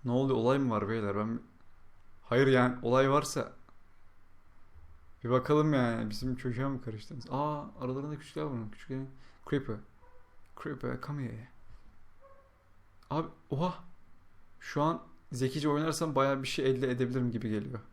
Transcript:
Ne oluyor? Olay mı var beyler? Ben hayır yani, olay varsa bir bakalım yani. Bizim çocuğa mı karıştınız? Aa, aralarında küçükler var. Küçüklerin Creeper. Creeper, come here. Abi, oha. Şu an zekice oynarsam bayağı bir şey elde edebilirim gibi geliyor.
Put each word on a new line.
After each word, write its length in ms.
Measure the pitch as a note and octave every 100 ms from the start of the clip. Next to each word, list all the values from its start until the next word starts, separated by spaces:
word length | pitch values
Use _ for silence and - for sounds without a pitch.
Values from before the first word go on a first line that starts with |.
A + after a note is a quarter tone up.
| B2+
Ne 60 |
oluyor? 260 | B2 C3+ B2+
Olay 220 | A#2 C3+
mı 100 | C3+
var 180 | G#2+ G2+
beyler? 260 | A2+ G#2 G2
Ben 220 | G#2+ A#2 - - - - - - - - -
hayır 160 | A#2+ C3+
yani, 280 | B2+ B2 B2
olay 300 | A#2 B2+ C3+
varsa 420 | C#3 C#3+ - - - - - - - - - - - - - - - - - - -
bir 60 | A#2+
bakalım 440 | B2+ B2+ D3+ D3+
yani. 360 | C#3+ B2 A#2 A2
Bizim 260 | G2 B2+ B2+
çocuğa 340 | C3 A#2 C3+
mı 120 | C3+
karıştınız? 440 | - G#2+ - C3 A2+
Aa, 360 | C3 D3 D3 D3 -
aralarında 400 | B2+ C3 C#3+ D3+
küçükler 240 | - -
var. 280 | D3+ B2+ G#2+
Küçüklerin 380 | - - C3 C3+ - - - -
Creeper. 260 | C#3+ B2+ G#2+ - - - - - - - -
Creeper, 380 | E3 C#3+ B2 B2
come 220 | - D3
here. 240 | B2 A2 A#2+ - - - - - - - C#5 - - - _ - - - -
Abi, 180 | C#3+ D#3+ - -
oha. 340 | C#3 F3 E3+ - - - - - - - -
Şu 220 | - -
an 220 | D3+ E3 - - -
zekice 380 | B2 C3 D3+ D3
oynarsam 460 | D3 D#3+ D3+ D#3+ C3
bayağı 280 | C3+ C3+
bir 40 | C3
şey 180 | - C3+
elde 260 | B2+ B2+
edebilirim 400 | B2 B2 B2+ B2
gibi 180 | A2 A2
geliyor. 300 | G#2+ G#2 A#2+ -